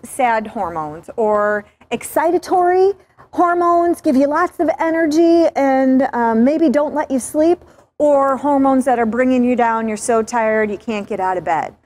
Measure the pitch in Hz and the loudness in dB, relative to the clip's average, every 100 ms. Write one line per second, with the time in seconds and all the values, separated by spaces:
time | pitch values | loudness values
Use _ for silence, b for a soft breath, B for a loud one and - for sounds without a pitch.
0 | - - 240 226 214 233 175 165 151 156 | -14 -4 0 0 -4 -8 -6 -6 -10 -12
1 | - - 214 208 208 208 208 b b 233 | -14 -4 0 0 0 -2 -6 b b -10
2 | - 311 320 349 - 359 359 370 381 403 | -4 -2 0 -2 0 0 2 2 2 0
3 | b b b - 349 349 349 349 349 330 | b b b -2 0 2 2 2 2 0
4 | 320 262 285 302 349 - 320 - 330 330 | 0 0 2 0 -2 -2 -2 -2 -2 0
5 | 330 302 339 339 330 - 269 262 262 262 | 0 2 4 4 2 2 0 2 2 2
6 | 277 240 233 220 247 320 320 285 294 277 | 0 -2 0 2 2 2 2 0 -2 -4
7 | 302 262 - 302 330 349 - b b - | -4 -4 -4 0 2 0 -4 b b -2
8 | 302 277 269 262 285 277 269 262 262 240 | 2 2 2 0 0 2 2 2 0 0
9 | 226 233 254 254 247 240 233 226 220 214 | 0 0 0 2 0 0 0 -2 -4 -6
10 | - 226 220 240 220 220 220 196 - 208 | -2 0 0 -2 0 0 -2 -6 -6 -8
11 | 196 202 185 185 165 156 - - | -6 -4 -4 -4 -2 -4 -4 -12